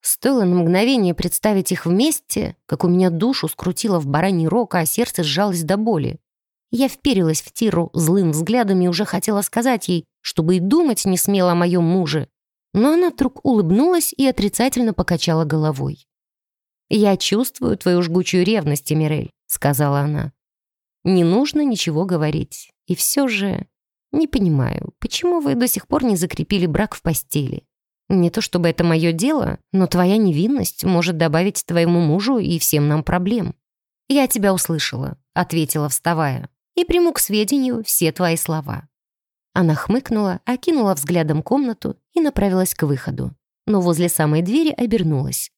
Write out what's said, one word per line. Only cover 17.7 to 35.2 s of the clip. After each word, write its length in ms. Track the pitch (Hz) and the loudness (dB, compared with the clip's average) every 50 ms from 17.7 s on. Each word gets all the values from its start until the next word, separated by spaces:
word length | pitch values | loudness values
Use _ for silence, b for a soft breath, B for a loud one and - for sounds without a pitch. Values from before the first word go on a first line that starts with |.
| 214 190 | -2 0
твою 240 | - 185 175 175 | 0 0 2 2
жгучую 420 | 180 165 165 180 180 - - 180 175 | 0 0 0 -2 0 0 0 2 2
ревность, 480 | 180 226 214 160 147 143 143 - - | 2 0 0 0 0 -2 -2 -2 -2
Эмирель", 400 | 151 156 156 151 156 147 117 - _ _ _ _ | -2 0 0 0 -2 -4 -6 -8 _ _ _ _
сказала 540 | - - - 143 143 127 147 143 143 143 | -8 -2 0 0 0 2 0 0 0 0
она. 320 | 143 147 151 147 156 143 _ _ _ _ _ _ _ _ _ _ _ _ _ _ _ | 0 -2 -2 -4 -6 -6 _ _ _ _ _ _ _ _ _ _ _ _ _ _ _
"Не 180 | - 190 180 170 | 2 2 4 4
нужно 380 | 165 180 226 277 294 - 302 | 4 4 2 2 0 0 0
ничего 420 | 294 277 233 185 - 175 151 151 185 | 0 0 0 -2 -2 -2 -2 -2 -2
говорить. 680 | 190 180 160 156 151 151 156 - - - - - _ _ _ _ | 0 0 0 0 0 -2 -4 -6 -6 -10 -20 -20 _ _ _ _
И 100 | - 185 | -6 -4
все 340 | - - - - 285 277 262 | -2 -2 -2 0 0 0 0
же... 360 | 220 202 196 202 185 - - _ _ _ _ _ _ _ _ _ | 0 -2 -2 -2 -4 -6 -8 _ _ _ _ _ _ _ _ _
Не 160 | - 294 320 294 | -2 0 0 0
понимаю, 680 | - 262 202 175 156 139 123 123 - - - - _ _ | 0 0 2 2 2 2 0 0 -2 -6 -8 -12 _ _
почему 400 | - - - - - 349 349 339 | -10 -8 -6 -2 -2 0 0 0
вы 160 | 294 285 277 | 0 0 0
до 140 | 240 240 240 | 0 0 -2
сих 180 | - 202 - _ | -2 -4 -4 _
пор 160 | - 302 254 | -4 -2 0
не 140 | 247 208 170 | 0 0 0
закрепили 480 | 170 160 - - 160 _ - 196 170 | -2 -4 -4 -6 -4 _ 0 0 0
брак 300 | 170 147 - 214 208 - | 0 0 -2 -2 -4 -6
в 60 | - | -6
постели? 640 | _ 170 156 - - _ - 156 143 127 - - _ _ _ _ _ _ _ _ _ _ | _ -4 -4 -4 -6 _ -4 -4 -4 -4 -8 -10 _ _ _ _ _ _ _ _ _ _
Не 200 | 196 185 175 170 | 2 2 2 2
то 120 | 170 220 | 0 -2
чтобы 260 | 208 - - 180 170 170 | -4 -2 -2 0 0 0
это 160 | 160 - 170 | 0 2 2
мое 300 | 170 165 165 160 170 165 | 2 2 2 2 0 0
дело, 460 | 165 196 277 311 285 220 62 - - _ _ | 0 0 0 0 0 0 -2 -4 -6 _ _
но 160 | - 190 185 175 | 0 0 2 2
твоя 300 | - 180 180 180 202 220 | 2 2 4 4 4 4
невинность 680 | 220 190 156 143 175 226 285 269 190 - - - - | 4 4 2 2 2 2 0 0 -2 -4 -6 -4 -2
может 320 | 185 185 170 170 175 175 | 0 2 2 0 0 0
добавить 480 | 156 165 160 151 165 180 202 202 - - | 0 0 2 2 2 0 0 -2 -4 -8
твоему 360 | - 170 170 170 170 175 170 | -2 0 2 2 4 4 2
мужу 380 | 175 151 147 190 202 240 277 240 | 4 2 2 0 0 0 0 0
и 200 | 185 143 170 165 | 0 0 -2 -2
всем 300 | - - - 147 147 147 | -2 0 0 2 2 2
нам 160 | 151 156 147 | 0 0 0
проблем". 500 | - - 180 180 190 233 240 175 - - _ _ _ _ _ _ _ _ _ _ _ | -2 -2 -2 0 0 -2 -2 -2 -4 -6 _ _ _ _ _ _ _ _ _ _ _
"Я 180 | 269 285 262 247 | 2 2 2 2
тебя 260 | - 233 196 202 190 | 0 0 2 2 2
услышала", 640 | 180 - - 165 156 - - - - 135 135 - _ | 0 0 -2 -2 -4 -4 -6 -6 -6 -8 -8 -10 _